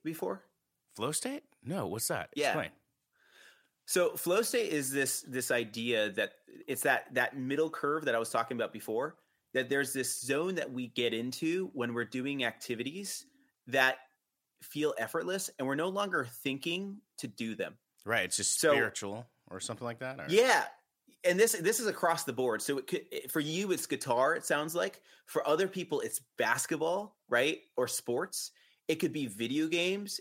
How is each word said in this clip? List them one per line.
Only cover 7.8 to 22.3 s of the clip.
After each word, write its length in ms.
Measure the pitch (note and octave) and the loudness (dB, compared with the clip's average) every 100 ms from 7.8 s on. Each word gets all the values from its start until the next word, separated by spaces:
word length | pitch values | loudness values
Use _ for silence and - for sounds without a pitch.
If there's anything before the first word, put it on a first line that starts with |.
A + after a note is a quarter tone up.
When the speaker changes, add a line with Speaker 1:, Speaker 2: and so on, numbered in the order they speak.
| C#3+ D#3 | -2 0
Speaker 1:
that 100 | C#3+ | 2
I 40 | A#2 | 0
was 120 | A2+ | 2
talking 260 | A#2 A#2 A#2+ | 0 0 -2
about 160 | G#2+ | -4
before, 440 | G#2+ - A2+ D3 - _ _ _ | -4 -4 -2 -2 -6 _ _ _
that 140 | C3 B2 | -2 2
there's 240 | C#3 C3+ | 0 0
this 280 | C3+ B2 - | -2 -2 -4
zone 360 | A#2+ C#3 F3+ F3+ | 0 0 0 -2
that 160 | - | -4
we 160 | B2+ B2 | -6 -4
get 240 | - A#2+ | 0 0
into 580 | A2+ B2 B2 D#3+ F3 F#3 | 0 -4 -2 0 0 -2
when 200 | B2 A#2+ | -2 -2
we're 100 | A#2 | 0
doing 400 | A#2 B2+ C3 C#3 | -2 -2 -4 0
activities 800 | A#2+ - - A2+ B2 F3 G3 - - _ _ _ - | -2 -2 -6 -4 -4 -6 -8 -10 -12 _ _ _ 0
that 280 | C3+ C3 C3 - _ _ _ _ _ | 4 4 4 -8 _ _ _ _ _
feel 320 | - D3 D3+ C3+ | -10 -2 0 0
effortless 520 | A2+ E3 E3+ F#3+ - - | -2 -2 -2 -4 -6 -4
and 80 | C3 | -2
we're 80 | |
no 140 | C#3 F3 | 0 0
longer 380 | F#3+ G3+ E3+ A#2+ - | -2 -2 -2 -4 -6
thinking 560 | C#3 C#3 E3+ F3 G3 G3+ _ - | -6 -4 -4 -4 -6 -10 _ -12
to 100 | B2+ | -12
do 260 | - A2+ | -6 -8
them. 220 | G#2 E2+ - _ _ | -4 -8 -8 _ _
Speaker 2:
Right. 200 | G2+ A2+ | -2 0
It's 120 | F#2 - | 0 0
just 240 | G2 - | 0 2
Speaker 1:
So 120 | D#3+ | 4
Speaker 2:
spiritual 540 | C#3+ A2+ - G2+ G#2 B2 _ - | 4 2 -2 -6 -8 -12 _ -14
or 100 | F#2 | -10
something 240 | - A2+ | -8 -6
like 160 | A#2+ A2+ | -8 -6
that? 200 | C3 C3+ | -8 -8
Or? 60 | D3 | 4
Speaker 1:
Yeah. 360 | F#3+ B3+ F#3 - - _ _ _ _ | 6 6 6 2 -8 _ _ _ _
And 140 | F3+ F3+ | 2 6
this, 140 | A3+ | 4
this 260 | G3+ E3 - | 4 2 2
is 60 | A3 | 0
across 380 | - F3 E3 | 2 2 2
the 80 | - | 0